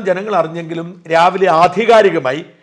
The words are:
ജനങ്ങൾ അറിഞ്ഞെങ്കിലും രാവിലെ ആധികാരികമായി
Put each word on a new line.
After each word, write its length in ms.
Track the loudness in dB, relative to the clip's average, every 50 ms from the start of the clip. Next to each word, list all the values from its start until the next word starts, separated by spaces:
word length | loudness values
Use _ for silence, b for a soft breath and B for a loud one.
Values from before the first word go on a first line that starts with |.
| -2 -4
ജനങ്ങൾ 260 | -4 -4 -4 -2 -2 -2
അറിഞ്ഞെങ്കിലും 460 | -2 -2 -6 -10 -10 -10 -10 -10 -10 -12 -16 -18 -6 -2 0
രാവിലെ 340 | 2 2 2 2 0 0 2 4 4
ആധികാരികമായി 800 | 2 2 2 0 2 4 4 4 4 4 0 -2 -4 -4 -6 -6 -10 -14 b b